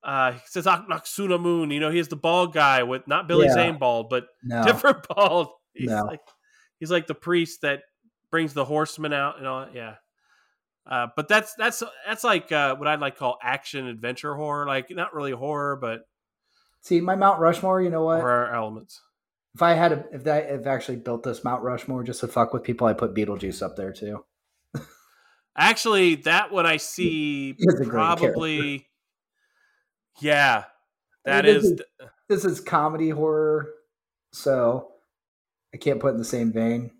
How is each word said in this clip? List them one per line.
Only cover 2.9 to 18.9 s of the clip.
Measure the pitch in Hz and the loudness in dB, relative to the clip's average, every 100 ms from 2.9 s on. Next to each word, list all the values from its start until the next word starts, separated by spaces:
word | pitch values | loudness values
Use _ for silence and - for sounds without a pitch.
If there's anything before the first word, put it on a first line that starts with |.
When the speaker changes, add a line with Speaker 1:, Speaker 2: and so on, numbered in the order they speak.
| 127 - | -2 0
Speaker 1:
not | 156 180 | -2 2
Billy | 170 143 | 6 6
Speaker 2:
Yeah. | |
Speaker 1:
Zane | 123 170 156 | 6 2 2
bald, | 131 117 113 | 0 0 -2
but | 127 123 _ | -4 -4 _
Speaker 2:
No. | 123 120 | -6 2
Speaker 1:
different | 113 - 285 269 - | 2 4 4 2 -2
<laughs> | - | 2
bald. | 196 170 156 - _ | 4 4 -2 -8 _
He's | - 123 | -10 -4
Speaker 2:
No. | 107 | -2
Speaker 1:
like, | 104 78 _ _ _ _ _ _ | -4 -8 _ _ _ _ _ _
he's | 160 | -2
like | 175 160 | -2 -2
the | 147 | -10
priest | - 175 165 - | -2 0 0 -4
that | 147 139 _ _ _ _ _ | -4 -4 _ _ _ _ _
brings | 165 160 | -2 -2
the | 143 131 | -2 -2
horsemen | 151 151 - 151 | 0 -2 -4 -6
out | 147 139 156 | -2 -4 -6
and | 135 | -8
all | 131 135 | -8 -10
that. | 123 | -14
Yeah. | 113 107 _ _ _ _ _ _ _ _ - | -16 -18 _ _ _ _ _ _ _ _ -8
Uh, | 131 120 135 | -6 -4 -6
but | 151 | 0
that's, | 214 208 - | 0 0 -4
that's, | 220 214 233 - 156 | -4 -4 -12 -12 -10
that's | 214 | -4
like, | 247 196 - | 0 0 0
uh, | 156 143 135 | 0 0 -2
what | 143 | -2
I'd | 151 | -2
like | 139 - | -4 -4
to | |
call | 131 - | -4 -4
action | 123 135 - 143 131 | -4 -6 -6 -10 -10
adventure | 113 120 131 147 143 | -8 -8 -8 -10 -8
horror. | 151 147 143 | -6 -4 -4
Like, | 135 127 | -4 -6
not | - 185 165 | -8 -8 -6
really | 139 | -8
horror, | 123 135 151 143 135 | -6 -6 -4 -4 -4
but | 123 113 _ _ _ _ _ _ _ _ | -6 -8 _ _ _ _ _ _ _ _
Speaker 2:
See, | - 175 | 0 0
my | 180 190 | 2 4
Mount | 196 185 | 4 4
Rushmore, | 165 170 185 185 | 2 2 0 0
you | 185 | 0
know | 165 | 0
what? | 160 165 | 0 0
Speaker 1:
horror | 123 123 120 | 2 0 0
elements. | 120 110 110 - | -4 -6 -10 -18